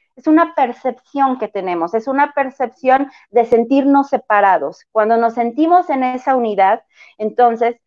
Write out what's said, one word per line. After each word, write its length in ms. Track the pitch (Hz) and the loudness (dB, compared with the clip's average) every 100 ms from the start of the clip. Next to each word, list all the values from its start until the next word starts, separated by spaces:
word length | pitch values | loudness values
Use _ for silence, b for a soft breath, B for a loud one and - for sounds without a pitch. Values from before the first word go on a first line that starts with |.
| _ | _
es 140 | _ 311 | _ 2
una 260 | 311 330 | 2 2
percepción 840 | 311 254 240 262 254 _ 285 269 254 | 0 -4 -4 -8 -8 _ -2 -2 -2
que 80 | 208 | -8
tenemos, 460 | 202 185 175 170 | -8 -6 -4 -4
es 120 | 226 226 | -4 -4
una 260 | 269 285 | -2 -2
percepción 800 | 285 269 - 247 - 254 262 277 B B | -2 -6 -6 -8 -4 0 0 0 B B
de 140 | 226 | -2
sentirnos 640 | 226 233 233 269 277 277 277 | 2 2 2 2 2 2 0
separados. 800 | 247 - 208 196 175 147 175 _ | -4 -2 2 2 2 -2 -10 _
Cuando 240 | 220 214 233 | -2 0 2
nos 180 | 233 | 0
sentimos 560 | 233 233 233 320 359 349 | -2 -4 -2 2 2 0
en 140 | 269 | -2
esa 320 | 254 254 277 262 | -4 -4 -2 -2
unidad, 480 | 233 190 190 226 - b b b | -2 0 0 0 -6 b b b
entonces, 560 | 214 214 240 226 233 233 | -6 0 0 2 -2 -4